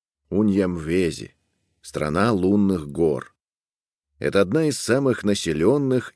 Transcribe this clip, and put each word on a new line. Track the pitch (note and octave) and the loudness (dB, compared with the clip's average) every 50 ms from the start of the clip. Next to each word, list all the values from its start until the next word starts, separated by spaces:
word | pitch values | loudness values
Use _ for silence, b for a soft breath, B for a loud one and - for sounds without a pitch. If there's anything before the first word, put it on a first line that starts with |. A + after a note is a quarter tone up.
| _ _ _ _ _ _ | _ _ _ _ _ _
Уньямвези, | - F#2+ G#2+ G#2+ G2 G2 G2 F#2 F2 E2+ D#2 D#2 E2 F#2 F#2 E2 C#2 B1 G#1+ G1+ - _ _ _ _ _ _ _ _ _ | -2 0 2 2 4 2 2 0 -2 -4 -4 -2 0 0 0 0 -2 -6 -10 -16 -18 _ _ _ _ _ _ _ _ _
страна | - - - - D2 D2+ D2 E2 G2+ A#2 A#2 | -18 -12 -8 -6 -4 -2 0 0 2 2 2
лунных | F#2+ F2 F#2 G2+ G#2 G2+ G2 F#2+ F2+ D2+ | 2 2 2 2 2 2 2 0 -2 -4
гор. | D2 C#2+ D#2+ E2+ E2 C#2+ B1 - - - _ _ _ _ _ _ _ _ _ _ _ _ _ _ _ _ _ | -6 -4 0 0 0 0 -2 -6 -12 -20 _ _ _ _ _ _ _ _ _ _ _ _ _ _ _ _ _
Это | - C#2+ C#2+ G2 G2 | -6 -2 0 2 2
одна | F2 G#2+ D#3 D#3+ | 2 0 0 0
из | D3+ C3+ - | 0 -2 -2
самых | - - A2+ C3+ C#3 C3+ A#2 - - | -2 0 0 2 2 0 0 0 0
населенных | G3+ G3+ G3+ - F2 D#2 D2+ D#2+ F#2+ C3 D3 C#3+ C3+ B2+ B2+ - - - | -2 -2 0 -2 -2 -2 2 2 2 2 2 0 0 -2 -2 -4 -6 -8